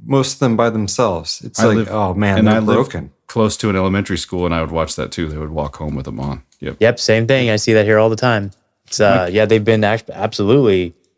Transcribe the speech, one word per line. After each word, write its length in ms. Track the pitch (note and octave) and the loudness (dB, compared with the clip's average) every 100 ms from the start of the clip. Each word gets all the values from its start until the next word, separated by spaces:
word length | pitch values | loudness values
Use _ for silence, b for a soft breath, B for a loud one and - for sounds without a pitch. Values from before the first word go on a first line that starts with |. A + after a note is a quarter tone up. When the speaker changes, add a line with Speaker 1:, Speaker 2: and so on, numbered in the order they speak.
| A2+ | -2
Speaker 1:
most 280 | C3+ C3 | 0 0
of 60 | - | 0
them 160 | B2+ A2 | 0 2
by 140 | A#2 | 2
themselves. 720 | A2 G2+ - A2+ E2+ E2 - | 0 -2 0 0 -2 -6 -10
It's 160 | A2+ - | -8 0
Speaker 2:
I 60 | A#2 | 2
Speaker 1:
like, 120 | G#2+ | 2
Speaker 2:
live, 120 | G2 | 0
Speaker 1:
"Oh, 220 | G#2+ G2 | -2 -2
man, 240 | F#2 G#2 F#2+ | 0 0 4
Speaker 2:
and 80 | G#2+ | 4
Speaker 1:
they're 80 | A2 | 2
Speaker 2:
I 40 | |
live 160 | G#2+ A#2+ | 2 0
Speaker 1:
broken." 360 | B2 - - _ - | 0 -6 -12 _ -8
Speaker 2:
close 300 | A#2+ A2 - | -2 -2 0
to 120 | A2 | -2
an 60 | F#2+ | 0
elementary 420 | F#2+ G2 G2 F2 | 0 0 -2 -6
school, 280 | - F2+ F2 | -6 -4 -2
and 100 | E2 | -2
I 60 | |
would 100 | D#2+ | -2
watch 240 | E2 D#2+ - | -4 -4 -6
that 160 | C2 | -8
too. 160 | - D#2+ | -6 -6
They 100 | D2+ | -6
would 140 | D#2 | -8
walk 240 | D#2 D2 - | -6 -8 -8
home 160 | D#2 D2 | -8 -8
with 100 | C2+ | -8
them 140 | G#1+ | -8
on. 240 | C#2 C2 - - | -8 -8 -14 -14
Yep. 160 | D2+ - | -10 0
Speaker 3:
Yep, 200 | A2 G#2+ | 0 2
same 280 | - A2 A2+ | 0 2 2
thing. 220 | C3+ A#2+ | 2 2
I 80 | G#2+ | 0
see 160 | - | 2
that 120 | A2 G#2 | 2 4
here 120 | G#2+ | 4
all 100 | A2+ | 2
the 60 | A2 | 2
time. 360 | B2+ A2 G2 - _ _ - | 0 0 -2 -10 _ _ -8
It's, 120 | - | 0
uh, 240 | G#2 F#2+ F2+ | 2 2 2
Speaker 2:
Like 80 | |
Speaker 3:
yeah, 120 | G2+ G#2+ | 2 4
they've 180 | A2 | 2
been 200 | G#2+ A2 | 4 2
act-, 260 | G#2 A2 - | 2 -2 -6
absolutely, 840 | - A2 - G2+ C#3 A#2+ F#2+ F2 - _ | -6 -6 -2 2 4 4 2 0 -8 _